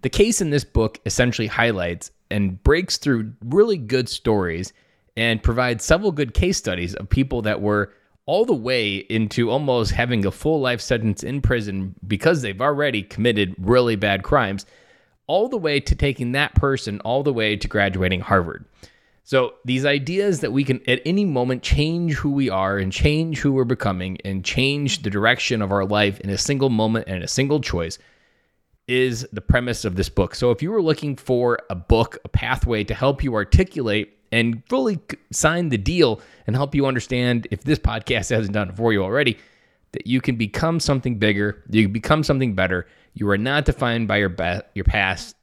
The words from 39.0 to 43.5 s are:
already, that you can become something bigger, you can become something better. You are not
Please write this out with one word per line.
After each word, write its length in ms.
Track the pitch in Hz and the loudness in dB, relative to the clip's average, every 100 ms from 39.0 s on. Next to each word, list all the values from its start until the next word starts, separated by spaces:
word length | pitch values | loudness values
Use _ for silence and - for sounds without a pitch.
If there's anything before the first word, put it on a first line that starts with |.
already, 340 | 95 123 139 107 _ _ _ _ _ | 2 2 0 -2 _ _ _ _ _
that 160 | - - | -12 -2
you 120 | 127 | 0
can 160 | - 120 | 0 -2
become 440 | 107 - 160 165 | -4 -2 -2 0
something 400 | - 135 127 113 | 0 0 0 0
bigger, 440 | 107 101 104 101 - | 0 2 -2 -4 0
you 140 | 107 | 2
can 100 | 104 | 2
become 300 | 107 - 156 | 0 0 0
something 320 | 147 139 127 95 | 2 0 0 0
better. 320 | 92 90 85 _ _ | 0 -2 -6 _ _
You 160 | - 101 | -4 0
are 80 | 101 | 0
not 280 | 120 | 2